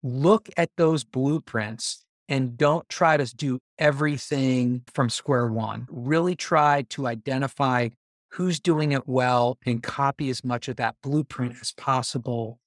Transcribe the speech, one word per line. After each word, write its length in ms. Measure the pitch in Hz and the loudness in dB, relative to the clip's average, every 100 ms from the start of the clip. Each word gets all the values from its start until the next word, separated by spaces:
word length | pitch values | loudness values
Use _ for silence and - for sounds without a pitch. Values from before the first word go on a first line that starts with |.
Look 460 | 135 123 156 214 - - | -6 0 4 4 2 -4
at 140 | 170 - | -4 2
those 260 | 165 160 | 2 2
blueprints 1000 | - 127 135 156 - 117 107 110 - - _ _ - | -2 -2 -2 -2 -2 -4 -4 -6 -10 -10 _ _ -4
and 280 | 139 127 120 | -2 -2 2
don't 320 | 147 160 - | 2 2 -2
try 280 | - 165 156 | 0 4 4
to 180 | 131 117 | 0 -4
do 240 | 143 127 _ - | -4 -4 _ 0
everything 1040 | 151 139 151 143 - 143 131 127 123 123 - | 0 2 -2 -2 -4 0 2 2 2 -2 -6
from 160 | - 123 | -2 0
square 380 | - - 131 120 | 0 0 0 2
one. 400 | 110 107 107 120 | -2 -4 -8 -10
Really 460 | - 123 160 175 180 | -10 0 0 2 -2
try 500 | - 165 151 143 127 | 0 4 4 4 0
to 180 | - 131 | -6 -6
identify 840 | 113 120 131 135 - 135 127 120 - _ _ _ | -4 -4 -2 -2 0 0 2 0 -4 _ _ _
who's 260 | - 180 165 | -4 -2 0
doing 320 | - 156 151 | 0 2 2
it 160 | 139 - | 0 0
well 500 | 127 127 123 120 127 - | 0 4 4 2 0 -2
and 160 | 117 | -4
copy 480 | 123 - 139 139 139 | -4 -2 -2 0 -4
as 140 | 127 | -4
much 240 | 127 120 - | -4 -4 -6
of 80 | 120 | -4
that 200 | 117 - | -4 -4
blueprint 540 | 135 147 147 - 123 120 | -2 -2 -2 -4 -6 -6
as 120 | - | -12
possible 880 | - - 131 123 139 120 120 113 117 | -8 0 0 0 -6 -4 -6 -6 -10